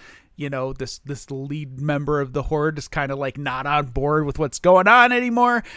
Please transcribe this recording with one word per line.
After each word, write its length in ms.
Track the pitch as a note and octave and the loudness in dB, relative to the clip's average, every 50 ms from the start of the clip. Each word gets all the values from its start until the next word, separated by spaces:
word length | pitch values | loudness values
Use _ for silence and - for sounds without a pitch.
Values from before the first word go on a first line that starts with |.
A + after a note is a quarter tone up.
| - - - - _ _ _ | -20 -20 -20 -20 _ _ _
you 140 | - C#3+ C#3 | -12 -10 -8
know, 240 | C3+ C3 C3 C3+ C3 | -6 -6 -6 -6 -8
this, 240 | - C3+ B2 - - - | -8 -10 -10 -12 -12 -12
this 240 | C#3 C#3+ B2+ - - | -12 -12 -12 -12 -12
lead 500 | C#3 C3+ C3+ C#3 C#3+ D#3 D3+ C3 C3 C3 | -12 -10 -10 -8 -10 -10 -10 -12 -10 -6
member 400 | C#3+ D3+ D3 C#3+ D3 C#3+ D3+ C#3+ | -2 -2 -2 -2 -2 -2 -2 -2
of 140 | C#3 C3 B2 | -2 -4 -4
the 80 | C#3+ | -6
Horde 340 | C3+ - D#3 D3+ D3 D#3+ D#3 | -4 -2 -2 -2 -2 -2 -4
is 100 | D3 - - | -6 -10 -8
kinda, 280 | - D#3 C#3+ C3+ C3+ | -6 -6 -6 -4 -6
like, 220 | C#3 C#3+ C3 - C#3 | -6 -6 -8 -8 -6
not 280 | C#3+ C3+ B2+ C3 C3+ | -6 -6 -6 -4 -2
on 200 | D3 D3 D3 D3 | 0 0 0 -2
board 400 | B2+ A#2+ C3+ C3+ D3 D3+ D#3 D3+ | -2 -4 -2 0 0 0 0 0
with 120 | C#3+ C3 - | -2 -2 -2
what's 200 | D#3 C#3 - - | -4 -4 -2 0
going 280 | - F3 F#3 F#3 F#3 G#3 | 4 6 6 8 8 8
on 220 | A#3 B3 A#3+ B3 | 8 8 8 6
anymore. 540 | B3 B3 B3 B3 A#3 B3 B3 B3 A#3+ A3 - - - | 4 2 0 0 0 2 2 2 2 0 -2 -6 -14